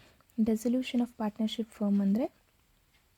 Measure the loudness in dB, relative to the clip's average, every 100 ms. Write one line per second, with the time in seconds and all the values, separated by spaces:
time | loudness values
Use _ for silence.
0 | -20 _ _ -2 0 2 0 -2 0 -2
1 | -2 -4 -6 -2 -4 -4 -8 -4 0 2
2 | 2 2 -2 -6 _ _ _ _ _ _
3 | _